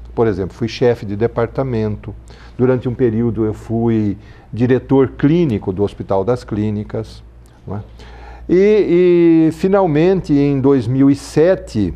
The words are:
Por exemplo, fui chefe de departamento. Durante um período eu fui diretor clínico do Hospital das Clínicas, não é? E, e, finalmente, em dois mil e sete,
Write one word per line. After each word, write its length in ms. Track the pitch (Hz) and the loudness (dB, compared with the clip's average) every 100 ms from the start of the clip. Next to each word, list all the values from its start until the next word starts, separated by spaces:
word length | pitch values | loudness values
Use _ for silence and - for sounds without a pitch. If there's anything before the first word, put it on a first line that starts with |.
| - - | -8 -2
Por 100 | 113 | 0
exemplo, 300 | 95 90 - | -2 -6 -6
fui 140 | 113 | -8
chefe 360 | - 123 113 101 | 0 0 0 -4
de 120 | 101 | -4
departamento. 960 | 113 - 113 - 113 113 107 104 - - - - - - | -4 -2 -4 -4 -4 -4 -4 -6 -12 -16 -18 -20 -12 -2
Durante 300 | 127 127 127 | 0 0 -2
um 60 | |
período 500 | 117 123 110 120 110 | -2 0 0 -2 -2
eu 100 | 110 | -4
fui 600 | 107 - 113 117 110 104 95 - - - | -4 -6 -2 0 0 -2 -4 -12 -20 -12
diretor 560 | 110 123 123 - 135 131 - | -2 0 0 2 2 2 2
clínico 560 | 143 170 160 101 104 | 2 2 0 -2 -4
do 100 | 92 | -2
Hospital 400 | 101 - 95 98 | -4 -4 -4 -2
das 220 | 95 123 - | -2 -4 -4
Clínicas, 760 | 104 107 104 104 113 110 - - - - - - | -4 -4 -4 -8 -10 -10 -14 -20 -20 -20 -20 -14
não 100 | 101 | -12
é? 40 | - - - - - - - | -14 -20 -20 -20 -20 -12 0
E, 1040 | 180 202 214 151 170 180 175 170 160 160 | 2 4 4 4 4 4 4 4 4 2
e, 20 | |
finalmente, 800 | 156 190 196 185 147 175 190 - | 0 0 2 2 2 2 0 0
em 300 | 143 143 139 | 0 2 2
dois 260 | 131 139 110 | 2 2 2
mil 220 | 135 139 | 2 2
e 60 | 143 | 2
sete, 800 | - 151 170 185 - 110 90 | -2 2 2 2 -2 -4 -4